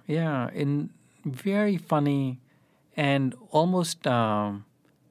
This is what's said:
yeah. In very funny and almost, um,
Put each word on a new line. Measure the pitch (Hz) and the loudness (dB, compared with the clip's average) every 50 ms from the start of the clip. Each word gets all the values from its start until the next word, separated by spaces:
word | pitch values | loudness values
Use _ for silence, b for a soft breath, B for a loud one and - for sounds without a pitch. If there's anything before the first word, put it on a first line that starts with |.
| - | -8
yeah. | - 151 165 165 160 143 131 120 - | -4 -2 -2 0 0 -2 -2 -4 -4
In | - - 147 143 143 147 160 - - _ _ _ _ _ - | -4 -4 -2 -2 0 -2 -4 -6 -12 _ _ _ _ _ -10
very | 151 127 - - 196 196 208 208 208 196 | -10 -8 -6 -4 -2 0 0 2 0 0
funny | 165 165 - 160 151 143 143 143 139 135 131 127 - b b b b b b b b b b - | -2 -2 0 0 2 2 2 0 0 -2 -2 -6 -8 b b b b b b b b b b -6
and | - 147 139 139 139 135 127 - - - - | -2 0 2 2 2 2 0 -2 -6 -12 0
almost, | - 151 165 180 185 180 170 170 - - - | 2 2 4 4 2 2 0 0 -4 -4 0
um, | 147 123 117 113 110 107 104 104 104 101 101 - _ _ _ _ _ _ _ _ _ | 2 2 4 2 2 2 0 0 -2 -4 -8 -12 _ _ _ _ _ _ _ _ _